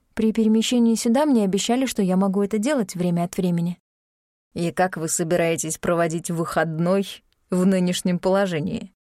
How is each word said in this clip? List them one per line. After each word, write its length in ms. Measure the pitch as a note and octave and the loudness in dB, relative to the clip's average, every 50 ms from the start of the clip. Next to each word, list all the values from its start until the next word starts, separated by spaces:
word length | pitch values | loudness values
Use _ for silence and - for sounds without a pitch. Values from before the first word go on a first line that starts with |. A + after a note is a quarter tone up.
| _ _ _ | _ _ _
При 180 | - A3 A3 | -2 0 0
перемещении 640 | G#3+ A3+ A3 A3 A3 A3+ A3 - B3+ B3 A#3 A3+ A3+ | 2 2 4 4 4 2 2 2 2 2 4 4 2
сюда 320 | G#3+ - A#3+ A3+ C4+ D4+ | 2 2 2 2 2 4
мне 180 | D4+ C4 A3+ G3+ | 4 4 4 2
обещали, 440 | G3 F#3+ G3 - - A#3 C4 C4+ | 2 0 0 0 0 0 0 0
что 160 | A#3 - - G3+ | -2 -2 0 0
я 120 | F3+ F#3 | 2 2
могу 280 | F#3 G3 G3 F#3 G3+ G3+ | 2 2 2 0 0 0
это 160 | G3 G#3+ G#3+ | 0 -2 -2
делать 360 | G#3 C#4 D4+ C4 G3 - - | 0 0 0 0 -2 -4 -4
время 280 | E3+ F3+ F3+ E3+ E3+ E3+ | -4 -2 0 0 0 -2
от 120 | F3 - | -2 -2
времени». 440 | - F3+ F3+ F3 E3+ E3+ F3 F3 - _ _ _ _ _ _ _ _ _ _ _ _ _ _ - | -2 -2 0 0 0 -2 -4 -6 -8 _ _ _ _ _ _ _ _ _ _ _ _ _ _ -8
«И 180 | E3+ E3+ E3+ | -6 -6 -4
как 260 | E3 - F3+ F#3 - | -2 0 -2 -2 -2
вы 100 | E3+ D#3+ | -4 -6
собираетесь 720 | D#3+ - - F3 D#3+ F3 F3 E3+ E3 E3+ E3 - D#3+ D#3 - | -4 -4 -2 -2 0 0 2 2 0 0 -2 -4 -6 -8 -6
проводить 500 | - F#3 F3 E3 E3+ E3 D#3+ E3+ E3+ - | -2 -2 0 0 0 0 -2 -4 -6 -4
выходной 960 | F3 E3 E3+ - - F3 D#3+ E3 D#3 D#3 E3+ F3 F#3+ G3 G3 - - - _ _ _ _ _ - | -4 -4 -4 -2 -2 -2 -2 -2 -2 -2 0 0 0 0 -2 -4 -8 -18 _ _ _ _ _ -4
в 160 | F#3 F3+ F#3 | 0 2 2
нынешнем 540 | G3 F#3+ F#3 F3+ F3+ F3+ - - F#3 F3+ E3+ | 2 2 2 0 0 -2 -2 -2 -2 -2 0
положении?» 760 | - F#3 F#3+ G3 G3+ F#3 F3 D3+ D3 F3+ D#3 - - - _ _ | 0 0 2 2 0 0 -2 -4 -4 -6 -6 -8 -10 -12 _ _